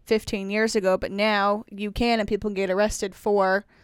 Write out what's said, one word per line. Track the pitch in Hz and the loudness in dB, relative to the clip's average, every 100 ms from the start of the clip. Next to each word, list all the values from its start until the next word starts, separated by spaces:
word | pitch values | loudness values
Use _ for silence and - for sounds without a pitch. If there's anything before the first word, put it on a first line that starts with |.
| - | -2
fifteen | 220 - 208 196 | -2 0 -6 -4
years | 208 220 220 | -2 0 0
ago, | 185 185 | 2 2
but | - | 0
now | 196 214 208 202 208 - | -2 0 2 0 -2 -6
you | 202 208 | -8 -6
can, | 202 240 226 | 0 0 2
and | 202 | 0
people | 208 214 | -2 -2
can | 196 | -2
get | 190 | 0
arrested | 185 214 - 202 | 2 0 0 -8
for | - 214 202 190 196 - _ | -4 0 2 4 2 -2 _